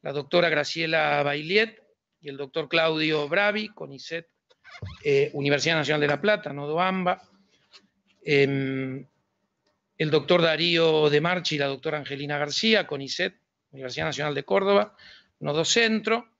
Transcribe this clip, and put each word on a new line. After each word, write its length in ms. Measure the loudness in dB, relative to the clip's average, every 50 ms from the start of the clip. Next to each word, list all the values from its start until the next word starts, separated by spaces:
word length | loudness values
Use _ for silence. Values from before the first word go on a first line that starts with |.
la 120 | -10 -6 -8
doctora 360 | -8 -6 0 2 2 4 4
Graciela 720 | 2 2 0 -2 -4 -4 -2 0 0 2 2 2 2 2 2
Bailiet 600 | 0 -2 -4 -4 0 2 2 2 0 -4 -20 _ _ _ _ _ _ _ _
y 100 | -14 -14
el 80 | -10 -10
doctor 300 | -12 -6 _ -6 -6 0
Claudio 600 | 0 2 2 2 2 0 0 0 0 -2 -2 -2
Bravi, 400 | 0 0 0 0 0 -2 -6 -8
conicet, 580 | -12 -14 -16 -14 -14 -16 -14 -12 -12 -12 -12 _ _ _ _ _ _ _ _ -20 -16 -14 -14 -14 -14 -6 -2
eh, 260 | 2 2 4 2 2 -2
Universidad 420 | -4 0 0 0 2 2 0 0
Nacional 240 | 0 0 0 0 0
de 60 | 2
La 140 | 0 0 0
Plata, 320 | 2 0 0 0 -2 -8 -8
Nodo 260 | -8 -6 -4 -2 0
amba, 420 | 0 0 0 0 0 -2 -2 -2 -6 _ _ _ _ _ _ _ _ _ _ -20 _ _ _ _ _ _ _ _ _
em, 840 | 0 4 4 4 4 2 -2 -2 -2 -4 -4 -6 -6 -8 -10 -14 _ _ _ _ _ _ _ _ _ _ _ _ _ _ _ _ _ _ _
el 120 | -2 2
doctor 300 | 2 2 4 4 4 4
Darío 680 | 6 4 2 2 2 2 2 4 4 4 4 4 4 4
De 100 | 4 4
Marchi 360 | 2 2 -2 -2 -2 -4 -2
y 20 | -2
la 80 | -2
doctora 320 | -2 -2 -4 -6 -6 -6 -4
Angelina 400 | -6 -8 -8 -8 -6 -6 -4 -4
García, 480 | -4 -4 -4 -2 2 2 2 2 2
conicet, 500 | -2 -6 -8 -6 -8 -6 -4 -4 -6 _ _ _ _ _ _ _ _
Universidad 360 | -18 -12 -12 -10 -8 -6 -6
Nacional 280 | -6 -4 -4 -4 -4 -4
de 100 | -6 -4
Córdoba, 520 | 0 0 2 4 4 4 4 2 0 _ _ -20 -20 -20 -20 _ _ _ _
Nodo 240 | -6 -4 -2 -2 0
Centro 600 | 2 2 2 2 2 0 0 0 -2 -2 -2 -4 _ _ _